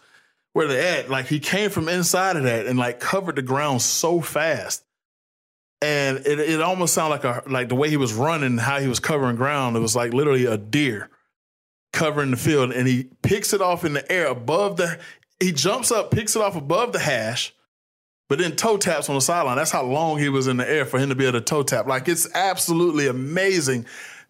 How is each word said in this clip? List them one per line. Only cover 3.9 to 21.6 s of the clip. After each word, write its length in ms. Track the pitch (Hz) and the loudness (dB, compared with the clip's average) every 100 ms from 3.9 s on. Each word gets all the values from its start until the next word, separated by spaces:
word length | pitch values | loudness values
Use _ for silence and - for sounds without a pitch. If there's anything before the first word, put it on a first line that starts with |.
| - 165 175 | 0 0 0
fast. 600 | 147 - 160 131 - - - _ _ _ _ _ _ _ _ _ | -2 -2 0 -2 -4 -8 -10 _ _ _ _ _ _ _ _ _
And 360 | 151 147 139 135 135 | -2 0 0 0 0
it, 120 | 147 | 0
it 220 | 151 160 | 0 0
almost 320 | 165 185 175 | 0 0 0
sounded 300 | - 160 143 | 0 0 0
like 0 | |
a, 260 | 135 123 - | -2 -2 -2
like, 200 | 131 120 | -4 0
the 60 | 123 | 0
way 140 | 151 | 2
he 60 | 151 | 2
was 160 | 127 | 0
running, 440 | 110 143 165 135 120 | 0 0 2 0 0
how 220 | 117 139 | 0 0
he 80 | 139 | 0
was 120 | 120 | -2
covering 380 | - 156 131 117 | 0 0 0 0
ground, 400 | 131 151 131 117 | 0 0 0 0
it 20 | |
was, 160 | 113 123 | 0 0
like, 180 | 120 | 0
literally 320 | 120 147 131 123 | 2 4 4 2
a 120 | 110 | 0
deer 520 | 104 139 143 107 - _ _ _ _ _ _ _ _ | 0 0 0 -2 -8 _ _ _ _ _ _ _ _
covering 380 | - 160 147 139 | -2 0 0 0
the 60 | 120 | 0
field. 340 | 165 147 127 | 2 4 2
And 160 | 123 127 | 2 2
he 180 | 123 131 - | 2 -2 -4
picks 320 | - 190 202 | 0 0 2
it 80 | 202 | 2
off 240 | 185 170 165 | 2 0 0
in 80 | |
the 160 | 143 - | -2 -2
air 160 | 180 156 | 0 0
above 500 | 127 113 160 202 175 | -2 0 0 0 0
the, 220 | 175 160 - - _ - | -2 -4 -14 -20 _ -2
he 120 | 185 | 0
jumps 380 | 151 151 240 226 | 0 0 0 0
up, 200 | 226 - | 0 0
picks 240 | 214 220 220 | -2 0 0
it 60 | |
off 140 | 202 175 | 0 -2
above 340 | 139 170 233 | 0 0 0
the 80 | 185 | -2
hash, 540 | 151 127 110 123 - - _ _ _ _ _ _ - | -2 -2 -2 -4 -8 -10 _ _ _ _ _ _ -2
but 120 | 139 | 0
then 160 | 175 151 | 0 0
toe 200 | 220 208 | 0 2
taps 300 | 196 156 147 | 0 0 -2
on 80 | 139 | 0
the 60 | |
sideline. 340 | 131 170 147 127 | 0 0 0 0
That's 160 | 156 | 0
how 120 | 175 | 0
long 360 | 127 139 165 151 | 0 0 0 0
he 80 | 143 | 0
was 200 | 135 131 | 0 0
in 100 | 127 | 0
the 120 | 123 | 0
air 160 | 151 135 | 0 0
for 140 | 131 | 0
him 100 | 139 | 0
to 60 | 131 | 2
be 100 | 135 | 2
able 140 | 120 | 0
to 60 | 117 | 0
toe 180 | 156 | 0